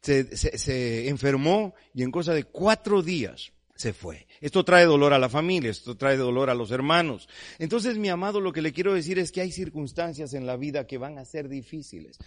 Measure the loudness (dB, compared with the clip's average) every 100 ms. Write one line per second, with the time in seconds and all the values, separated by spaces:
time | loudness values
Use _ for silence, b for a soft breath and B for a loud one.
0 | 2 2 0 -2 -2 -2 -4 -2 -2 -2
1 | -2 -2 2 2 4 2 0 -8 b -4
2 | -2 -2 -2 -2 -2 -2 2 2 2 0
3 | 2 -2 -4 -8 -18 _ _ _ -8 -6
4 | -12 -14 _ B -2 0 6 8 8 8
5 | 6 6 4 0 0 0 -2 -6 -10 -4
6 | 0 2 2 0 0 0 -2 -4 2 2
7 | 2 -4 -12 B B B -4 -2 -2 -2
8 | -2 -2 -2 -2 -2 -2 -4 -2 0 0
9 | -2 -2 -2 -4 -6 -6 -8 -8 -8 -6
10 | -6 -6 -10 -8 -6 -6 -4 -6 -6 -8
11 | -10 -12 -14 -12 -10 -10 -12 -14 -14 -18
12 | -20 _